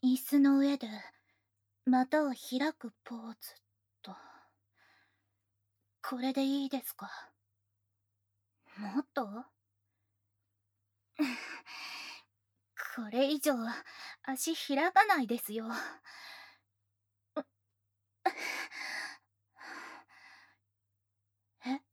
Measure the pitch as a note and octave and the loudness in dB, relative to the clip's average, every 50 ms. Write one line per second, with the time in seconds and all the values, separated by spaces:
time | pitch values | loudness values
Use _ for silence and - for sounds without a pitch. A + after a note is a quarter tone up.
0 | - B3+ B3+ B3+ - - - C#4+ C#4 C#4 C#4 C#4 C#4 C#4 C#4+ C4+ - A3 G#3+ G#3 | 6 6 4 4 2 4 6 8 8 8 8 8 6 4 2 0 -4 -8 -10 -10
1 | - - _ _ _ _ _ _ _ _ _ _ _ _ _ _ _ - B3+ B3+ | -12 -16 _ _ _ _ _ _ _ _ _ _ _ _ _ _ _ 4 6 6
2 | B3+ B3+ - D4+ D4+ C#4+ B3+ - - - B3+ B3+ C#4 D#4 D#4 _ - A#3 - _ | 6 4 4 4 4 4 0 -4 -8 -4 -2 0 0 0 -2 _ -12 -16 -16 _
3 | _ - A#3+ A3+ A3+ A3+ A3+ _ - - - - _ _ _ _ _ _ _ _ | _ -14 -12 -12 -12 -12 -14 _ -16 -20 -20 -20 _ _ _ _ _ _ _ _
4 | _ - F#3 - - - - - - _ _ _ _ _ _ _ _ _ _ _ | _ -16 -16 -16 -18 -20 -20 -20 -20 _ _ _ _ _ _ _ _ _ _ _
5 | _ _ _ _ _ _ _ _ _ _ _ _ _ _ _ _ _ _ _ _ | _ _ _ _ _ _ _ _ _ _ _ _ _ _ _ _ _ _ _ _
6 | - - - B3 B3 C4 C4 C4+ C4+ C4+ C#4 C#4 C#4 C4+ - C4 - - - - | -8 -8 -6 -2 0 0 2 2 2 2 2 0 0 -2 -4 -4 -6 -6 -12 -10
7 | - - - - - - _ _ _ _ _ _ _ _ _ _ _ _ _ _ | -12 -14 -14 -14 -16 -18 _ _ _ _ _ _ _ _ _ _ _ _ _ _
8 | _ _ _ _ _ _ _ _ _ _ _ _ _ _ - G3 G#3 G3+ G3 C4 | _ _ _ _ _ _ _ _ _ _ _ _ _ _ -16 -12 -10 -4 -4 -4
9 | C#4+ _ _ D4 B3 G3+ G3+ A3+ C4 _ _ _ _ _ _ _ _ _ _ _ | -4 _ _ -4 -4 -4 -6 -12 -14 _ _ _ _ _ _ _ _ _ _ _
10 | _ _ _ _ _ _ _ _ _ _ _ _ _ _ _ _ _ _ _ _ | _ _ _ _ _ _ _ _ _ _ _ _ _ _ _ _ _ _ _ _
11 | _ _ _ - D4+ C4 B3 - - - - - - - - - - - - - | _ _ _ -2 -2 -2 -2 -6 -8 -12 -12 -14 -14 -16 -16 -14 -14 -12 -12 -14
12 | - - - - - _ _ _ _ _ _ _ _ _ _ - - - - - | -14 -14 -16 -18 -20 _ _ _ _ _ _ _ _ _ _ -12 -12 -10 -8 -8
13 | A3+ G#3+ G#3+ A#3+ C#4 C#4 D4+ D4 - D4+ C#4 A#3+ A3+ A3+ A3+ - - - - - | -8 -2 2 4 4 4 4 2 2 2 2 2 0 -4 -4 -6 -10 -14 -18 -16
14 | - - - - _ - C4+ C4 - E4 E4 - - - C#4+ C4+ D#4 F4+ F#4 F#4+ | -16 -16 -16 -12 _ -6 -4 -2 0 -2 -2 -2 -2 0 2 4 4 6 8 8
15 | G#4 G#4+ G4 D#4+ B3+ G3+ A#3 A#3 - - G#3 A3+ A3+ A3+ A3+ A3 - - - - | 8 8 6 2 4 0 -2 -4 -4 -6 -6 -6 -6 -6 -8 -8 -8 -10 -12 -16
16 | _ - - - - - - - - - - _ _ _ _ _ _ _ _ _ | _ -20 -20 -18 -18 -18 -18 -18 -20 -20 -20 _ _ _ _ _ _ _ _ _
17 | _ _ _ _ _ _ _ D#4 C#4+ _ _ _ _ _ _ _ _ _ _ _ | _ _ _ _ _ _ _ -10 -10 _ _ _ _ _ _ _ _ _ _ _
18 | _ _ _ _ _ F#4 - - - - - - - - - - - - - - | _ _ _ _ _ -4 -4 -4 -8 -8 -6 -8 -8 -10 -12 -12 -12 -10 -8 -8
19 | - - - - _ _ _ _ _ _ _ _ - - - - - - - - | -8 -10 -12 -16 _ _ _ _ _ _ _ _ -18 -16 -14 -14 -14 -16 -18 -20
20 | - _ - - - - - - - _ _ _ _ _ _ _ _ _ _ _ | -20 _ -20 -20 -20 -20 -20 -20 -20 _ _ _ _ _ _ _ _ _ _ _
21 | _ _ _ _ _ _ _ _ _ _ _ _ - B3 C4 C#4+ _ _ | _ _ _ _ _ _ _ _ _ _ _ _ -6 -4 -4 -4 _ _